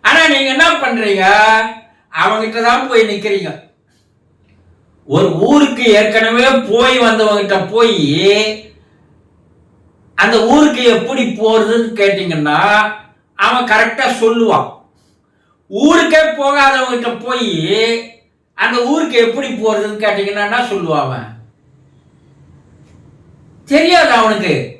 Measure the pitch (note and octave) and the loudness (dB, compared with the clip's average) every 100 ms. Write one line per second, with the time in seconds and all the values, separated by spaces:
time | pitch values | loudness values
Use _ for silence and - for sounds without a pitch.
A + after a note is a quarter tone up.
0 | - D#4+ D#4+ C#4 C4+ C4+ E4 - C4 A#3 | 2 2 2 0 -2 0 0 0 -4 -4
1 | G#3 G3 F#3+ G#3 G#3+ A3+ A3 - - _ | -2 0 2 4 4 2 0 -10 -20 _
2 | _ D#3+ F#3 A3 A3 A3+ A#3 B3+ C4 A#3 | _ -4 -2 -2 -4 -2 0 0 0 0
3 | A3 G3+ G#3 G3 E3 - _ _ _ _ | 0 -2 -4 -4 -6 -12 _ _ _ _
4 | _ _ _ _ _ _ _ _ _ _ | _ _ _ _ _ _ _ _ _ _
5 | - D3+ F3+ E3 A3 D4 C#4 A#3 A#3 G#3 | -2 0 2 2 4 4 2 0 2 4
6 | G#3+ A3 A3 A#3+ C4 C4+ G3 A3+ B3+ B3+ | 4 0 0 2 2 2 0 0 2 2
7 | A#3 A3 G#3+ G3+ G3 F#3+ F#3 A3 A#3 F3+ | 2 2 2 0 0 -2 -2 2 2 2
8 | C#3+ D#3 G3 G#3 G#3+ G#3+ - _ _ _ | 0 2 2 2 0 -6 -16 _ _ _
9 | _ _ _ _ _ _ _ _ _ _ | _ _ _ _ _ _ _ _ _ _
10 | _ - G#3 A#3 A3 D4 D4+ A#3+ A#3+ - | _ -2 0 2 2 4 4 4 2 2
11 | - C4+ A3 G3 A3 A3 G#3 A#3 A3+ G#3+ | -2 -4 -4 -2 0 2 2 0 -2 0
12 | G3 G3 F3+ D#3 D3 D3+ G3+ G#3 G#3+ - | 0 0 -4 -4 -2 0 2 0 -2 -6
13 | - _ _ - G#3 B3 A#3+ A3 A3+ A3+ | -18 _ _ -4 -2 -2 0 0 0 -2
14 | B3+ A3+ A3+ A#3 A3 - - - _ _ | -4 0 0 2 0 0 -4 -12 _ _
15 | _ _ _ _ _ _ _ G3 D4 E4+ | _ _ _ _ _ _ _ 0 2 2
16 | F4 D#4 D#4 C#4+ C#4 C#4+ C4+ C4 B3+ A#3+ | 4 2 2 -2 -2 2 2 0 -2 -4
17 | A#3 - B3 B3 G#3+ E3 D#3+ G#3+ A3+ A#3 | -6 -8 -8 -6 -4 -4 -2 0 0 -4
18 | A#3 - _ _ _ - G3+ A#3+ A#3+ D#4+ | -8 -20 _ _ _ -6 -4 -2 -2 -2
19 | D#4+ A#3+ A3+ B3 C4+ - G#3+ G#3 G#3 G#3 | 0 0 0 -2 -8 -4 -2 -2 -4 -4
20 | G#3+ G3+ G3 G3+ G#3 - A#3+ G3 D#3+ D3+ | -4 -2 -4 -4 -4 -4 -4 -6 -4 -4
21 | C3 A#2+ A2+ - - _ _ _ _ _ | -4 -8 -12 -20 -20 _ _ _ _ _
22 | _ _ _ _ _ - _ _ _ - | _ _ _ _ _ -20 _ _ _ -20
23 | - _ _ _ - - - C#4+ E4+ F4 | -20 _ _ _ -20 -20 -2 0 4 2
24 | D#4+ B3 A3 G3+ F#3 C3+ A#2 - | 2 2 0 -2 -2 -4 -6 -14